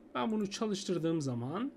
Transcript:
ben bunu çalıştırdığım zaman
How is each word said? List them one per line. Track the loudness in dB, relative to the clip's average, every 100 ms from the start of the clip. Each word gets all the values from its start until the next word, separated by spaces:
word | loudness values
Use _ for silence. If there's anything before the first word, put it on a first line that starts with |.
| -6
ben | 0 2
bunu | 2 0
çalıştırdığım | 0 -2 0 0 2 2 2
zaman | 0 0 -2 -2 -2